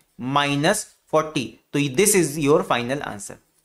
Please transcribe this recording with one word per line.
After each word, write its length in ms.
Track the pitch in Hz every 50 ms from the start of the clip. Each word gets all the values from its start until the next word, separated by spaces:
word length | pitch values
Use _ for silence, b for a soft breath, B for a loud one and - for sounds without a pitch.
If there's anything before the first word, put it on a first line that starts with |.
| _ _ _ - 120 127 139
minus 500 | 143 143 143 143 143 143 170 208 - - - _ _ _ _ -
forty। 320 | 156 151 151 - 151 117 - - - _ _
तो 60 | - 143
this 380 | 156 147 123 151 208 208 208
is 220 | 190 165 143 139 165 147
your 180 | 139 147 165 196 -
final 300 | 139 120 120 120 135 147 -
answer, 280 | - 107 104 - - 92 - _ _ _ _